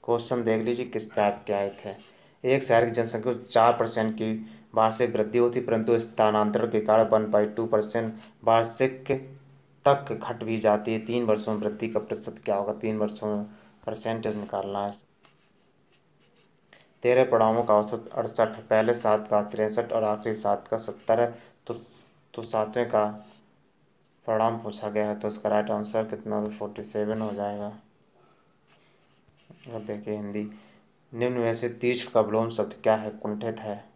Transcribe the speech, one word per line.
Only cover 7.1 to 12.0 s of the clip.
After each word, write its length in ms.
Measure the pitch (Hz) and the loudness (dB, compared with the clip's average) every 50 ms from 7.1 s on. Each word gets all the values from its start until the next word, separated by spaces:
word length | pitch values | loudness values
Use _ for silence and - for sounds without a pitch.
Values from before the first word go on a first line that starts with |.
| 113 110 110 107 | 4 2 2 4
बाई 140 | 107 104 104 | 2 2 2
टू 200 | 104 - - 110 | 2 0 -4 -2
परसेंट 540 | 110 - 107 107 107 - 117 113 110 110 - - - _ _ - | 0 2 0 0 0 -2 -2 -2 -2 -6 -10 -18 -20 _ _ 2
वार्षिक 600 | 113 113 113 117 117 - - 131 131 131 - - - 135 135 - - - - _ _ - _ _ _ _ _ _ | 4 4 4 4 2 0 0 0 0 0 -6 -4 -4 -4 -4 -4 -12 -20 -20 _ _ -20 _ _ _ _ _ _
तक 280 | 143 139 143 143 - 113 | 4 4 4 0 -8 -8
घट 300 | 107 - - 120 113 117 | -8 -6 -8 -8 -6 -4
भी 140 | 110 113 | -4 -4
जाती 360 | 110 107 107 104 107 107 117 113 | 2 4 4 4 4 2 -2 -4
है। 120 | 110 110 | -4 -4
तीन 200 | 113 117 123 120 | -2 -2 0 2
वर्षों 280 | 107 107 110 - 113 107 | 2 0 0 0 -4 -4
में 60 | 104 | -2
वृद्धि 300 | 107 104 104 - 117 113 | -2 -4 -4 -4 -6 -2
का 100 | 110 | -2
प्रतिशत 420 | 107 | -4